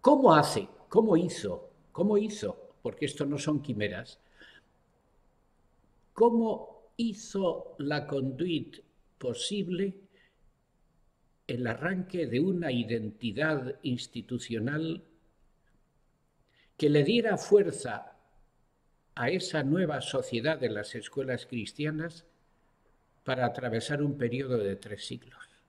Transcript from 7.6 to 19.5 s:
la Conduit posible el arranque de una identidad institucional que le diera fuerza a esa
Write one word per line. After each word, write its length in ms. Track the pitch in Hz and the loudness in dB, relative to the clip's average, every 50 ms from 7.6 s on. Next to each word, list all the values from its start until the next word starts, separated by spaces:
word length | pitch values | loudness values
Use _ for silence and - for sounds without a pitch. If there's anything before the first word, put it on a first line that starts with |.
| - - - - | -8 -14 -10 -6
la 280 | 143 143 147 147 143 | -4 -4 -2 -4 -4
Conduit 720 | - 143 135 131 135 127 - 170 180 165 143 - - - - - _ _ _ _ _ _ _ | -4 -4 -2 -2 -4 -4 -4 -4 -2 -2 -4 -4 -8 -14 -20 -20 _ _ _ _ _ _ _
posible 760 | - 123 - - - - 202 202 180 170 180 170 196 196 185 - - _ _ _ _ _ _ _ _ _ _ _ _ _ _ _ _ _ _ _ _ _ _ _ _ _ _ _ _ | -6 -6 -6 -4 -6 -4 -4 -4 -4 -4 -2 -2 -2 -4 -4 -8 -18 _ _ _ _ _ _ _ _ _ _ _ _ _ _ _ _ _ _ _ _ _ _ _ _ _ _ _ _
el 200 | - 127 120 123 | -6 -4 -2 -2
arranque 600 | 113 113 - 143 175 190 185 180 - - 180 160 | -2 -2 -2 -2 -2 -2 -2 -4 -4 -4 -4 -2
de 140 | 120 113 127 | 0 2 2
una 320 | 160 190 190 175 170 143 | 2 2 0 0 0 0
identidad 1040 | 127 120 113 107 117 113 107 107 - - - 117 98 117 151 160 156 143 127 127 - - | 0 0 0 0 -2 -4 -4 -6 -10 -6 -6 -6 -2 0 0 0 0 0 -2 -6 -8 -6
institucional 1200 | - 135 123 120 - - - 120 104 - 123 117 - - 117 113 107 131 147 156 160 160 - - - _ _ _ _ _ _ _ _ _ _ _ _ _ _ _ _ _ _ _ _ _ _ _ _ _ _ _ _ _ _ _ _ _ _ | -4 -4 -4 -4 -6 -10 -12 -12 -8 -6 -6 -8 -6 -4 -4 -4 -2 -2 -2 -2 -4 -4 -6 -8 -10 _ _ _ _ _ _ _ _ _ _ _ _ _ _ _ _ _ _ _ _ _ _ _ _ _ _ _ _ _ _ _ _ _ _
que 120 | - 151 147 | 2 4 6
le 160 | 147 147 139 | 6 6 6
diera 320 | 147 226 240 220 226 196 | 6 4 4 4 2 0
fuerza 800 | - - - 202 208 196 170 - - - 120 107 - - - - _ _ _ _ - _ _ _ _ _ _ _ _ _ _ _ _ _ _ _ | -2 4 6 6 6 6 4 -2 -6 -8 -8 -8 -8 -10 -14 -20 _ _ _ _ -20 _ _ _ _ _ _ _ _ _ _ _ _ _ _ _
a 140 | - 123 127 | -4 -2 0
esa 340 | 175 185 - - | 0 -2 -4 -2